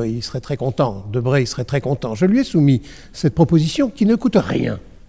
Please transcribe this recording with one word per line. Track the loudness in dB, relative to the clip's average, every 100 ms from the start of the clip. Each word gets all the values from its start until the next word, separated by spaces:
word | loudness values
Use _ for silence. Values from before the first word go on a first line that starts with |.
| -2
il | -4
serait | -8 -10
très | -6 -4
content. | -4 0 -2 -2 -6
Debré, | -4 0 0
il | 0
serait | -4
très | -4 -2
content. | -2 -4 -4
Je | 0
lui | 2 2
ai |
soumis | 2 2 4 2 -2 -20 -20
cette | -4 -2
proposition | 2 4 4 2 0 -2
qui | 2 2
ne |
coûte | 2 2 2
rien. | 0 -2 -2 -6 -12 -20